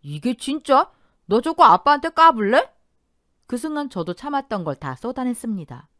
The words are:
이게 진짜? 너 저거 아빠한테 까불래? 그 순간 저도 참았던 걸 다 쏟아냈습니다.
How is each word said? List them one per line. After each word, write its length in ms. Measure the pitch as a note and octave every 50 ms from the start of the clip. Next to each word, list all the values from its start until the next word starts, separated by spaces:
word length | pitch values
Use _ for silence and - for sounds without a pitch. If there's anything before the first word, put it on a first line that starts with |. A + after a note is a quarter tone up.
이게 360 | _ C#3+ C#3+ D3+ - A#3+ B3+
진짜? 540 | - - - C4+ D#4 _ - C#4 C4+ F4 - _ _ _ _ _ _ _
너 140 | _ G3 A3
저거 240 | A#3+ D#4+ D#4+ - E4+
아빠한테 460 | B3 F3 F3+ - - D4 D4 - E4
까불래? 600 | - - D#4+ E4 D#4+ A3+ G#3+ G3 A3+ C4+ B4+ - _ _ _ _ _ _ _ _ _ _ _ _ _ _ _
그 100 | _ -
순간 340 | B3 - D#4+ D4+ D4 D4 C4+
저도 240 | - F#3+ E3+ D#3+ F3
참았던 500 | _ - C#4+ D4 C#4 C4+ _ A3+ G3+ E3+
걸 120 | D#3 C#3+
다 180 | - - C#3+ C3
쏟아냈습니다. 920 | - _ A#3 B3+ - B3+ B3 B3 - - A#3 A3 G3 D#3+ - C3 A#2+ - _ _